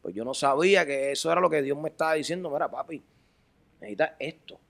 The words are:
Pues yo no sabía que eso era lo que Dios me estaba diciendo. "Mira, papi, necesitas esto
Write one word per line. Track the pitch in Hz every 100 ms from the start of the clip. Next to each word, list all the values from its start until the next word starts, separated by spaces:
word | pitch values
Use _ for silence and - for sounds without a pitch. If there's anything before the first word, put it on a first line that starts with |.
Pues | -
yo | 95
no | 117
sabía | 135 139 139 185 196 160
que | 139 139
eso | 139 160
era | 170
lo | 180
que | 156
Dios | 139 143
me | 156
estaba | - 160
diciendo. | 160 139 175 175
"Mira, | 143 160
papi, | 127 - 160 _ _ _ _ _ _ _ _
necesitas | 104 101 156 -
esto | 139 - - - _